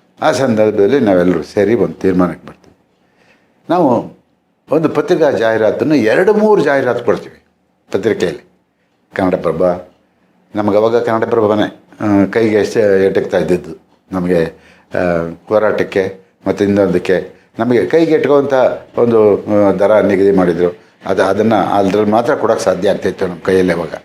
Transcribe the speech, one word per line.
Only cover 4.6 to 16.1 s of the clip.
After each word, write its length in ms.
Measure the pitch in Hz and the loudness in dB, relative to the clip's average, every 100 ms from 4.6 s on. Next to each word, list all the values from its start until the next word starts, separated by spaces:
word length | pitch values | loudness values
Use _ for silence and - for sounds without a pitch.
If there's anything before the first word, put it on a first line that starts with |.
| - | -4
ಒಂದು 180 | 151 160 | -2 0
ಪತ್ರಿಕಾ 420 | - 156 170 151 | -2 -2 0 0
ಜಾಹೀರಾತನ್ನು 640 | 107 113 110 107 107 123 | 0 0 0 0 0 0
ಎರಡು 400 | 147 107 135 190 | 0 2 2 2
ಮೂರು 280 | 208 214 202 | 2 2 2
ಜಾಹೀರಾತು 420 | 147 139 123 117 | 2 0 0 -2
ಕೊಡ್ತೀವಿ 380 | 113 90 - - _ _ _ _ _ | -2 -4 -6 -20 _ _ _ _ _
ಪತ್ರಿಕೆಯಲ್ಲಿ. 580 | 101 107 95 90 76 - _ _ _ _ _ _ | -4 -2 -2 -2 -6 -14 _ _ _ _ _ _
ಕನ್ನಡಪ್ರಭ, 480 | 101 95 90 85 82 90 90 - _ _ _ _ _ _ | -4 -2 -2 -2 -2 -2 -2 -8 _ _ _ _ _ _
ನಮಗೆ 220 | 104 104 101 | -6 -2 0
ಅವಾಗ 200 | 113 117 | 2 0
ಕನ್ನಡಪ್ರಭನೇ, 880 | 117 113 110 117 104 107 - - _ - | 0 -2 -2 0 2 0 -2 -6 _ -8
ಆ, 240 | 104 101 95 | 0 0 2
ಕೈಗೆ 260 | 113 113 107 | 0 0 0
ಎಷ್ಟೇ 500 | 95 120 104 95 95 | 0 0 2 2 2
ಎಟಕ್ತಾ 320 | 95 - 92 | 0 -2 -2
ಇದ್ದಿದ್ದು 320 | 82 87 80 82 _ _ _ | -2 -2 -6 -18 _ _ _
ನಮಗೆ, 320 | 95 90 90 82 - - _ _ | -6 -2 -2 -2 -8 -20 _ _
ಆ, 40 | 98 90 85 85 82 - | -4 -2 -2 -6 -10 -2
ಹೋರಾಟಕ್ಕೆ 720 | 107 104 - - 101 95 | 0 0 -2 -4 -4 -4